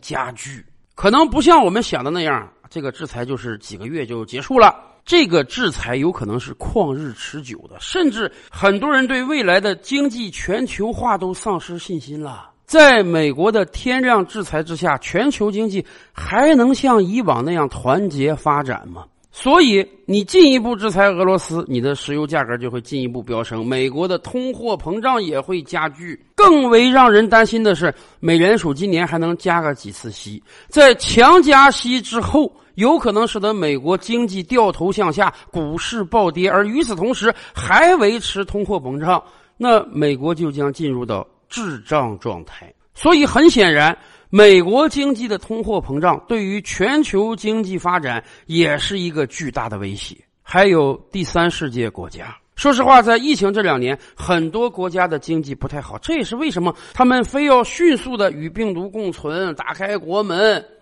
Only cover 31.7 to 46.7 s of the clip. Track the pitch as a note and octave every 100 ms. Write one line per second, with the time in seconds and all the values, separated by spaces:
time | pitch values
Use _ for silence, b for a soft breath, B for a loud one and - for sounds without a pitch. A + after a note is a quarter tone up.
31.7 | - A#3+ B3 G3+ A3+ C3 C#4+ C#4 - b
32.7 | b A#3 D#4 A#3 G#3 A3+ G#3+ G#3 G#3 D#3
33.7 | C#3 C#3+ F#3 - A#3 A#3 F#3+ E3 B3 G#3
34.7 | - F3 G3 F3+ D3+ F#3+ - B F3 D3+
35.7 | D#3+ - A#3 F3+ A#3 F#3 D#3+ F#3 F#3 G#3
36.7 | B3+ A#3+ F3+ G#3+ C4 - - B B -
37.7 | G3+ E4+ F4+ G#3 A#3 - G3 G3 G3+ F#3+
38.7 | G3 B2+ C#3 E3 F3 - b b b B3
39.7 | A3 - D3 D3 C3 D3+ D#3+ E3 C#3+ C#3+
40.7 | C3+ D3+ B2+ A#2 G2+ - _ _ - G3+
41.7 | B2+ G#2 D3+ A#2+ G2 A#2+ F2 E2 - F2
42.7 | _ _ - D4+ E4 C#4+ B3 E4 B3 F#3
43.7 | D3 D3+ E3+ b b b G3 G#3 F#3 E3+
44.7 | A#3+ D#4 C#4+ C#4 A3+ A#3+ G3 - A3 G3+
45.7 | G3 C3 C#3 F3 D#3 - A3+ G3 G#3 -